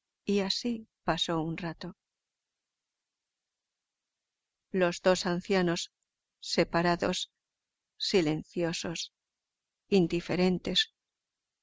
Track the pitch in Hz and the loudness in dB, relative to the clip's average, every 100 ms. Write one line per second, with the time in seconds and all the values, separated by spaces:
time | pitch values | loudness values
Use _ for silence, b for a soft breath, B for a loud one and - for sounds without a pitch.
0 | _ _ - 202 190 - 240 226 220 _ | _ _ -2 0 0 -2 -4 -6 -10 _
1 | - 165 - 165 160 160 170 160 175 - | -4 -2 -2 -2 -2 -4 -8 -10 -14 -16
2 | _ _ _ _ _ _ _ _ _ _ | _ _ _ _ _ _ _ _ _ _
3 | _ _ _ _ _ _ _ _ _ _ | _ _ _ _ _ _ _ _ _ _
4 | _ _ _ _ _ _ _ 190 175 175 | _ _ _ _ _ _ _ 0 0 2
5 | 190 180 185 175 - 196 175 170 - _ | 2 2 0 -2 0 2 2 0 -6 _
6 | _ _ _ _ - - 165 170 175 175 | _ _ _ _ -4 0 2 2 2 2
7 | 190 180 - _ _ _ _ _ _ - | 0 -2 -6 _ _ _ _ _ _ -8
8 | - 202 151 156 - 185 165 175 185 160 | 0 2 2 0 -4 -4 -2 -2 -6 -8
9 | - _ _ _ _ _ _ _ - 196 | -10 _ _ _ _ _ _ _ 2 4
10 | 170 175 - 175 185 180 185 185 - _ | 4 0 -2 2 2 2 0 0 -2 _
11 | _ _ _ _ _ _ | _ _ _ _ _ _